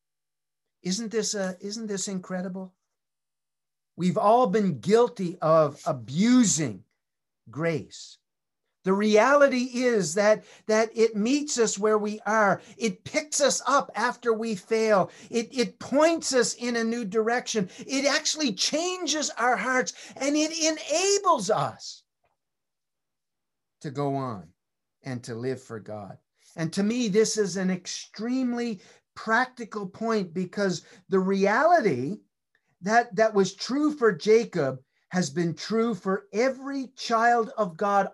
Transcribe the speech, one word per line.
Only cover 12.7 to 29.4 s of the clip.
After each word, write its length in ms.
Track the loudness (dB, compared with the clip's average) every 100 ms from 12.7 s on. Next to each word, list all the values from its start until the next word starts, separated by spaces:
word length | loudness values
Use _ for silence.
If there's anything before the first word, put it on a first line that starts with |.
| -4
It 260 | -4 -4
picks 380 | -6 -6 -4 0
us 180 | 0 0 0
up 240 | 0 0
after 380 | -4 -4 -2 -2
we 220 | -2 -2
fail. 560 | -6 -2 0 4 4 2 -4 -6
It, 180 | -4 -4
it 260 | -2 -4 -4
points 540 | -2 2 4 2 0
us 220 | 0 0
in 220 | -2 -4 -2
a 80 |
new 200 | -2 -4
direction. 640 | -2 -2 0 -2 -2 -4 -4 -8
It 260 | -6 -2 0
actually 480 | 0 -2 -2 -2
changes 760 | -2 -2 0 -2 -4 -4 -2 -4 -2
our 200 | 0 0
hearts, 360 | 0 0 -2 -8 -18 -6
and 180 | -2
it 180 | 0 0 0
enables 920 | 0 -2 -2 0 2 2 2 2 2
us 520 | 0 0 -6 -16 -18 _ _ _ _ _ _ _ _ _ _ _ _ _ _ _ _ _ _
to 80 | -12
go 240 | -6 -4
on 340 | -4 -6 -8 -14 _ _ _ _ _
and 200 | -10 -10
to 100 | -10
live 280 | -8 -6 -6
for 160 | -10 -14
God. 380 | -12 -14 -14 -18 _ _ _ -8
And 160 | -6
to 100 | -2
me, 260 | -2 0 0
this 280 | 2 2 0
is 220 | -2 0
an 120 | -2
extremely 1080 | -4 -6 -14 -14 -10 -6 -4 -2 -4 -6 -8 -14 _ _
practical 720 | -14 -2 0